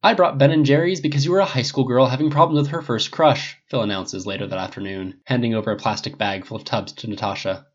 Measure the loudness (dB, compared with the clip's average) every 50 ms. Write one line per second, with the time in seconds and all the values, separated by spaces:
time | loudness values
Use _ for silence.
0 | 4 2 4 4 2 2 4 4 4 6 6 4 4 4 4 4 4 2 -2 -2
1 | -2 -2 0 0 0 2 2 2 2 2 0 -2 -2 -2 0 0 0 2 4 4
2 | 4 4 2 0 0 0 4 4 4 4 4 0 0 0 -2 -8 -4 -4 -2 -2
3 | -2 -6 0 4 4 4 4 2 -2 -10 -14 _ _ _ -4 -2 -2 -2 -2 -4
4 | -6 -8 -8 -8 -6 -6 -6 -6 -6 -6 -6 -6 -8 -8 -8 -10 -10 -8 -8 -8
5 | -8 -10 -12 _ _ -2 -2 0 0 0 0 0 -2 -2 -4 -2 -2 -4 -4 -2
6 | -6 -10 -6 -4 -4 -4 -4 -6 -10 -12 -12 -12 -8 -4 -4 -4 -4 -6 -14 -12
7 | -10 -10 -8 -6 -4 -6 -6 -4 -4 -6 -6 -6 -8 _ _